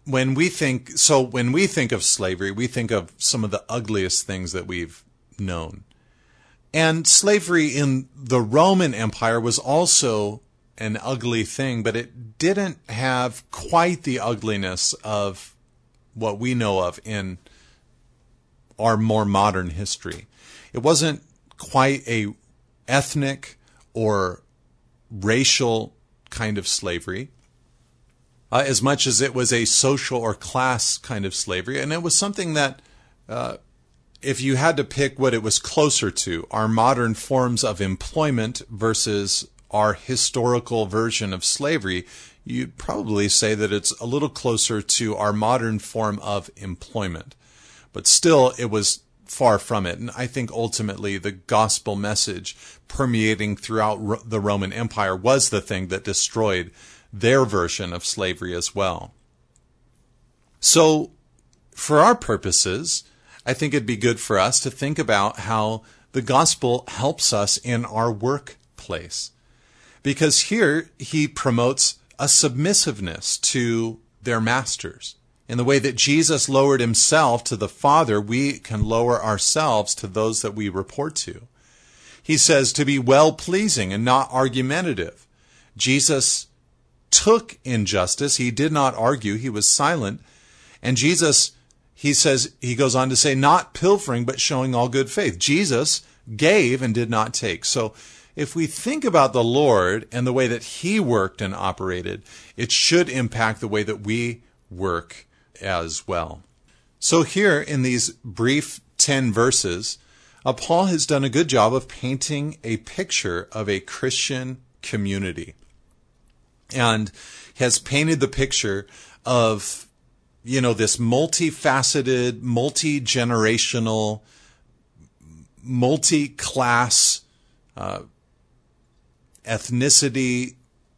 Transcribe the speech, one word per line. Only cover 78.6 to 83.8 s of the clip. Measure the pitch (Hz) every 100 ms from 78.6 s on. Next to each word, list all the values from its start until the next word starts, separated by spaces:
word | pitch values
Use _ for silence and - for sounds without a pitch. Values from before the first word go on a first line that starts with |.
| - 110
lower | 107 113 120 120
ourselves | 110 101 - 156 156 113 104 -
to | 104
those | 95 110 110
that | 110
we | 104 104
report | 95 95 - 151 156
to. | - - 117 _ _ _ _ _ - -
He | - 156
says | - 147 131
to | -
be | 139 139
well-pleasing | 123 135 156 156 - 185 214 123